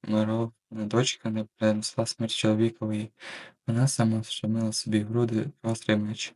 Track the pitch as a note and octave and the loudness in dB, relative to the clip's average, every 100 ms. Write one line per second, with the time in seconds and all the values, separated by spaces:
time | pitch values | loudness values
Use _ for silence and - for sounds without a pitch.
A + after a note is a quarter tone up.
0 | - G#2+ A2 A2+ A2+ _ _ A2 G#2 A2+ | 0 0 2 0 -2 _ _ -8 0 2
1 | C3 - A2+ A2 G#2+ _ A2 G#2+ G#2+ - | 2 -2 -4 -4 -6 _ 2 2 -2 -4
2 | A2+ - A2+ - A2 G#2+ A2+ A2+ G#2+ G#2+ | -4 -4 -4 0 2 4 2 0 -4 -4
3 | A2 _ - - - _ - A2+ C3+ - | -6 _ -16 -14 -16 _ -2 2 2 4
4 | A2+ A2 A2 - A2 A2+ A2 G#2+ - G#2+ | 2 2 -2 -6 -2 0 0 -2 0 0
5 | G#2+ A#2+ A#2+ A2+ C3 - A2+ A2 - G#2+ | 2 0 2 0 -2 -6 -4 -2 0 0
6 | G#2 A2 - | 0 -6 -8